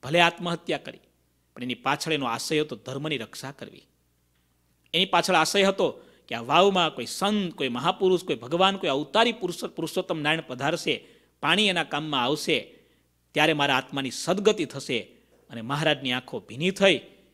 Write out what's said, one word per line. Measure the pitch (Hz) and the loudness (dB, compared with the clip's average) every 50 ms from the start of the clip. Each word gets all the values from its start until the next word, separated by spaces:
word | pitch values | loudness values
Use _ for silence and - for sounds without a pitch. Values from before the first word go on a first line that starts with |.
| - | -8
ભલે | 131 151 170 | 0 2 4
આત્મહત્યા | 170 170 170 - 175 175 170 165 _ - 160 143 | 4 4 2 -2 -6 -6 -6 -6 _ -6 -6 -6
કરી, | - - - - _ _ _ _ _ _ _ _ _ _ _ | -6 -12 -18 -18 _ _ _ _ _ _ _ _ _ _ _
પણ | - 123 | -12 -8
એની | 127 123 | -8 -8
પાછળ | 113 - 139 143 147 - 165 160 | -4 -2 -2 -2 -2 -2 -4 -2
એનો | 143 135 | -2 -2
આશય | 120 113 117 - - 160 151 | -2 -4 -4 -4 -2 0 -2
હતો | 151 147 127 | -2 -2 -6
ધર્મની | 110 _ - 135 135 147 156 151 127 | -14 _ -12 -10 -8 -6 -6 -6 -6
રક્ષા | 113 - - - - 131 | -6 -10 -14 -14 -14 -14
કરવી. | 143 - - - - 139 _ _ _ _ _ _ _ _ _ _ _ _ _ _ _ _ _ _ _ _ _ _ - | -14 -14 -18 -18 -18 -20 _ _ _ _ _ _ _ _ _ _ _ _ _ _ _ _ _ _ _ _ _ _ 0
એની | 165 190 | 2 2
પાછળ | 190 - 170 170 - 185 | 4 4 2 4 4 4
આશય | 165 160 - - 202 196 | 4 4 4 4 4 4
હતો | 196 190 196 185 147 - - - - _ _ _ - | 4 4 2 0 0 0 -4 -16 -20 _ _ _ -8
કે | 123 | -8
આ | 117 | -8
વાવમાં | 117 120 147 170 190 202 196 185 170 156 - | -4 2 6 6 6 6 6 4 0 0 -2
કોઈ | - 120 | -4 -8
સંત, | 117 - - 190 202 214 208 196 175 - | -8 -6 -2 0 0 0 0 -2 -4 -4
કોઈ | - - 131 | -4 -4 -2
મહાપુરુષ, | 120 123 127 170 185 - 196 185 185 170 - | -2 0 0 0 0 2 4 4 4 2 0
કોઈ | - 151 | -2 -6
ભગવાન, | 117 113 123 151 170 185 190 196 190 | -6 -4 -4 0 2 2 2 2 0
કોઈ | - 165 | -2 -2
અવતારી | 135 139 151 143 - 208 233 240 | -2 -2 -4 0 2 2 2 2
પુરુષ-, | 226 233 - 180 170 - - - | 2 -2 -6 -6 -6 -6 -10 -10
પુરુષોત્તમ | - - 165 156 - 185 180 - 175 160 | -8 -6 -8 -4 -4 -4 -4 -2 -4 -2
નારાયણ | 147 147 156 165 160 - | 0 0 0 0 -2 -8
પધારશે, | 127 123 139 147 160 160 - - 139 107 - - - _ _ _ _ _ | -10 -4 -2 -2 -2 -2 -2 -2 -2 -4 -4 -16 -20 _ _ _ _ _
પાણી | - 147 165 190 214 202 | 0 0 2 4 4 2
એના | 180 170 160 | 2 0 -2
કામમાં | - - 147 151 156 147 135 120 | -2 -4 -6 -4 -2 -2 0 0
આવશે, | 127 147 151 - - 160 120 - - - - _ _ _ _ _ _ _ _ _ _ | 0 0 -2 0 0 0 0 0 -6 -18 -20 _ _ _ _ _ _ _ _ _ _
ત્યારે | _ 147 147 151 160 | _ 4 4 4 4
મારા | 147 143 139 135 127 | 2 2 2 2 0
આત્માની | 135 - - 139 135 131 | 0 -4 -8 -8 -8 -6
સદગતિ | 113 - - - 180 190 202 214 214 - 156 | -8 -8 -4 -2 -2 2 2 0 2 0 -4
થશે. | - - 139 - - 135 113 95 - _ _ _ _ _ _ _ _ | -8 -8 -12 -8 -4 -6 -6 -6 -8 _ _ _ _ _ _ _ _
અને | - 117 | -14 -12
મહારાજની | 110 117 143 147 160 156 147 131 135 131 | -8 -6 -4 -2 0 0 0 0 -2 -4
આંખો | 123 127 127 - - 113 | -4 -4 -6 -8 -12 -12
ભીની | 95 - 107 123 156 185 | -10 -10 -10 -4 -2 -2
થઈ. | 196 - 196 196 170 - - - - _ _ _ | 0 4 4 4 4 4 -2 -10 -20 _ _ _